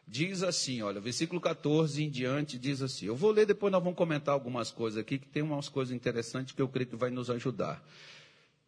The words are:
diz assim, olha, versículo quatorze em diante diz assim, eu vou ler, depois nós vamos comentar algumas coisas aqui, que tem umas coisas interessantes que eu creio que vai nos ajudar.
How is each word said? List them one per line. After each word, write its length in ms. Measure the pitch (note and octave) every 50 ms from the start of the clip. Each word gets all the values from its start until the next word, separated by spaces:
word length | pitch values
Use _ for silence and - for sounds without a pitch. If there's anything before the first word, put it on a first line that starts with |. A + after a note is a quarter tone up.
| _
diz 360 | - G#2+ B2 E3 F#3+ G3 F3+ F#3+
assim, 400 | F3+ E3 - - C#3+ C3 A#2+ G#2+
olha, 180 | G2+ G2 G2+
versículo 400 | G2 B2 A#2+ - D#3+ E3 F3 E3+
quatorze 600 | - F3 E3 - - D3 D3 D#3+ D#3+ D#3 C3+ D3 D3+
em 80 | D3+
diante 480 | C#3+ B2 B2+ B2+ C3+ D3 D3 D3 - B2
diz 240 | B2 C#3 C#3+ C3 C3+
assim, 240 | C3 - - F2+
eu 100 | F#2+ A2+
vou 140 | C3 F3+ G#3+
ler, 160 | G#3+ G#3+ G#3+
depois 260 | G3+ G3+ - G3+ G3+ F#3+
nós 100 | F#3 F3
vamos 140 | F3+ F3
comentar 380 | - F3+ E3 D3+ D3 C#3+ D3 C#3+
algumas 360 | C#3 B2 A#2+ B2+ A#2+ A2+ -
coisas 280 | - - A#2 A2+ G#2+ A2
aqui, 200 | G#2+ - C3+ C3
que 80 | C3
tem 160 | - - D3 D3+
umas 240 | D#3 D3 C#3+ D3
coisas 280 | - - C#3 C3 B2+ B2+
interessantes 600 | A#2+ - B2+ A#2 A#2 A#2 - - B2+ C3 C3 -
que 60 | -
eu 80 | C3+ C3
creio 220 | C3 B2+ B2 B2+
que 40 | A#2+
vai 140 | A2+ B2+ B2
nos 220 | B2 B2+ B2 A#2
ajudar. 520 | A#2+ A#2+ - C3+ A#2 F#2+ F2+ D#2 D2+ - - - - - - - - - - - _ _ _ _ _ _ _